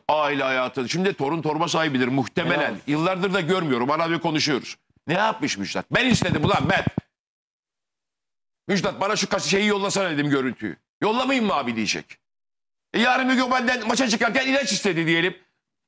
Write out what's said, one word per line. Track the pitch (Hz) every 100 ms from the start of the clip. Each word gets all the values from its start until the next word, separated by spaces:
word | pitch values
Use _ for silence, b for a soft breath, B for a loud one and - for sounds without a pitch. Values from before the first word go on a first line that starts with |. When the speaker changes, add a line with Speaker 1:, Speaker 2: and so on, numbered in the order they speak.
| -
Speaker 1:
Aile | 151 147 143
hayatı. | 135 131 127 135 120
Şimdi | 165 190
torun | - 139 165
torba | 151 151 165
sahibidir | 165 160 131 123
muhtemelen. | 135 123 - 165 170
Speaker 2:
Helal. | 135 101 -
Speaker 1:
Yıllardır | 151 165 185 196
da | 190
görmüyorum. | 151 185 160 120 123
Arada | 156 165
bir | 165
konuşuyoruz. | 165 156 151 127 - - _ _ -
Ne |
yapmış | 175 220 - - -
Müjdat? | 180 95 -
Ben | 196 254
istedim | 214 180 156 160
ulan | 185 139
ben. | 185 - - - _ _ _ _ _ _ _ _ _ _ _ _ _ _ _ -
Müjdat | 190 196 -
bana | 190 214
şu | 196
kas-, | 202 -
şeyi | 196 214
yollasana | 202 196 190 190
dedim | 147 147
görüntüyü. | 143 127 113 107 76 _ _
Yollamayayım | 190 233 247 269 208
mı |
abi | 160 123 113
diyecek. | 104 80 - - _ _ _ _ _ _ _
E, | 190
yarın | 240 254 254
bir |
gün | 254 254
benden | 262 240 233 220
maça | 233 262
çıkarken | 214 233 247 262
ilaç | 269 269
istedi | 202 202 165 165
diyelim. | 165 175 180 _ _ _ _